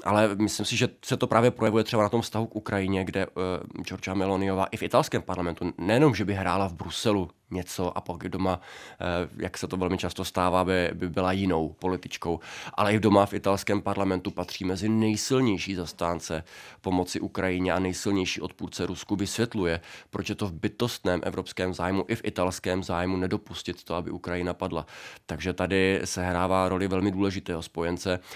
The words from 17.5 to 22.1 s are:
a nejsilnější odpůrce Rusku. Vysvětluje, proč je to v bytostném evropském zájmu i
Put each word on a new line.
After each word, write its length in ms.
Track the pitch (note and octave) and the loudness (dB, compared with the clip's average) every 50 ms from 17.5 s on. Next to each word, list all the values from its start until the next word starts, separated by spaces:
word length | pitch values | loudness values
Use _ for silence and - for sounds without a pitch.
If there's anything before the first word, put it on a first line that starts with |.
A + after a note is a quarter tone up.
| F2+ F2+ F#2 F#2 E2+ | 0 2 2 2 2
a 60 | F2+ | 2
nejsilnější 640 | F#2+ F#2 F2+ F2+ - G#2+ G2 G2 F#2 - - - | 0 0 -2 -2 -2 0 0 0 0 0 -2 -4
odpůrce 460 | D2+ - - - G#2 F2+ - - F#2 | -6 -8 -10 -10 -12 -10 -6 -6 -4
Rusku. 300 | F2 F2+ E2 - - G#2 | -4 -4 -6 -4 -4 -2
Vysvětluje, 640 | F#2 G2+ F#2+ - - A2+ A#2 - G#2+ F#2 E2+ E2 E2 - - - - - _ | -2 -2 -2 0 -2 -2 -2 0 0 0 0 0 -2 -4 -10 -20 -20 -18 _
proč 180 | - G2+ F#2+ - | -8 -6 -4 -4
je 60 | G#2 | -4
to 120 | - G#2+ | -4 -4
v 60 | G2 E2 | -6 -6
bytostném 680 | D#2 - G#2 - - A#2+ B2 - - - G2 F2+ F2 - | -4 -4 -4 -2 0 -2 -2 -2 -2 0 0 0 0 0
evropském 500 | F#2+ F2+ F#2+ F#2 - - - F#2 F#2 F2+ | -2 -4 -6 -6 -6 -4 -2 -2 -2 -2
zájmu 300 | D#2+ F2 F2+ F#2+ G2 - | 0 0 0 2 0 0
i 60 | - | 0